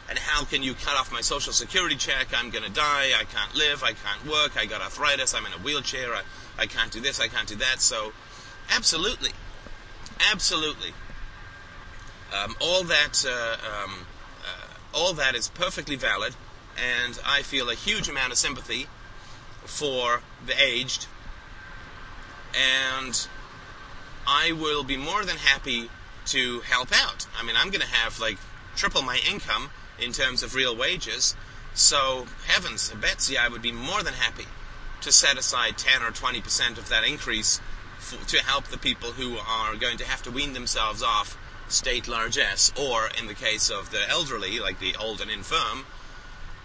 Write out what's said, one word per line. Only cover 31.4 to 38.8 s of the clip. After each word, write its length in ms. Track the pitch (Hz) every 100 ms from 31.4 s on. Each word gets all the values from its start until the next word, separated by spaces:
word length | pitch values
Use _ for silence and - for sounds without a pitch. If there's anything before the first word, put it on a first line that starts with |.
| - - -
so 540 | - - 147 135 131 123 - -
heavens, 440 | 196 170 113 -
Betsy, 480 | 107 165 117 - 131
I 100 | 120
would 140 | 117
be 100 | 117
more 320 | 117 135 208
than 120 | 160 127
happy 320 | 113 - - - - - - -
to 140 | 147
set 240 | 135 147 131
aside 400 | - 123 113 107
ten 260 | 131 131
or 80 | 117
twenty 300 | - 127 120
percent 360 | - - 120 113
of 120 | -
that 160 | 113 117
increase 560 | - 127 110 104 - - - - -
f-, 280 | - - -
to 160 | 147
help 240 | 135 139 -
the 100 |
people 360 | -